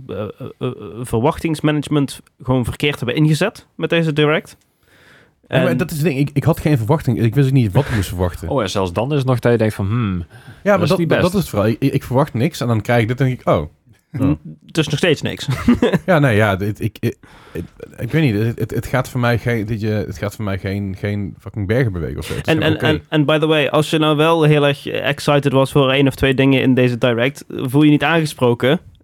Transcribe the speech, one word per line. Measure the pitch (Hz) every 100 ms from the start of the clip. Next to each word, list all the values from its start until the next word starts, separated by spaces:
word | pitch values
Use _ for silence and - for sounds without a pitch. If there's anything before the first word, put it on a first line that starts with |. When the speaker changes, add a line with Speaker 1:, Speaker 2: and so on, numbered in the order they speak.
| 131
Speaker 1:
eh, | 95
eh, | 104 - 117 -
eh, | 127 - 101 104 123 117 135
verwachtingsmanagement | 165 165 151 151 151 - 151 135 - - _
gewoon | - 127
verkeerd | 117 - 147 143
hebben | 120 135
ingezet | 156 156 196 - -
met | - 160
deze | 170 160
Direct. | 147 147 165 - - _ _ _ _ _ - _ _ -
Speaker 2:
Ja, | 131
maar | 127
Speaker 1:
En | -
Speaker 2:
dat | 170
is | 156
het | 165
ding. | 131
Ik, | 143
ik | -
had | 151 165
geen | 160 143
verwachting. | 110 156 - 92
Ik | 117
wist | 139 131
ook |
niet | 135 110
wat | 90
ik | -
moest | 117 92
verwachten. | 87 90 - 85
Speaker 3:
Oh, | 139
en | 98
zelfs | 104 92
dan | 85 123
is | 151
het | 127
nog | 123
dat | 120
je | 120
denkt | 110
van, | - 95
hmm, | 117 107 90
Speaker 2:
Ja, | 87 - - -
maar | 196
Speaker 3:
dat | 196
is | 170
Speaker 2:
dat, | 180
Speaker 3:
niet | 165
Speaker 2:
dat, | 151
Speaker 3:
best. | 180
Speaker 2:
dat | 190
is | 151
het | 104
vooral. | 107
Ik, | 117
ik, | 135
ik | 139
verwacht | - 123 147
niks | 113 175 -
en | 123
dan | 113
krijg | - 120
ik | 110
dit | 123
en | 135
denk | 123
ik, | -
"Oh." | 113 73 _ _ _ _ 143
Speaker 1:
N-, | 139 151 156 151 -
het | -
is | 156
nog | 151
steeds | 185 143
niks. | - - - 131 - 160
<laughs> | 202 190 -
Speaker 2:
Ja, | 170
nee, | 139 104
ja, | 107 92
dit, | 101 101
ik, | 107 -
ik, | - - - - -
ik, | - 165 - - -
ik | 117
weet | 151
niet. | 151 101
Het, | 113 -
het, | -
het | - -
gaat | 127 -
voor | 127
mij | 120 120
geen, | 123 117 101
dit, | 113
je, | 107
het | 107 - -
gaat | 101
voor | -
mij | 104 95
geen, | 98 101 101 92
geen | 104 104 98 -
fucking | - - 95
bergen | 120 117
bewegen | 87 71 -
of |
zo. | -
Het | - -
is |
Speaker 1:
En, | 160
Speaker 2:
gewoon | 156 156
Speaker 1:
en, | 151
Speaker 2:
oké. | 151
Speaker 1:
en, | -
en | 156
by | 143 156
the | 156
way, | 156 135
als | 151 151
je | 160
nou | 156 147
wel | 160 170
heel | 151 151 143
erg | 143 -
excited | 110 127 143 - 143 139
was | 131 135
voor | 147 131
één | 135 139
of |
twee | - 135
dingen | 131 135 131
in | 120
deze | 123 127 120
Direct, | 127 117 131 147 -
voel | 110 120 135
je | 151
niet | 147
aangesproken. | 139 165 151 - 123 120 123 170 - -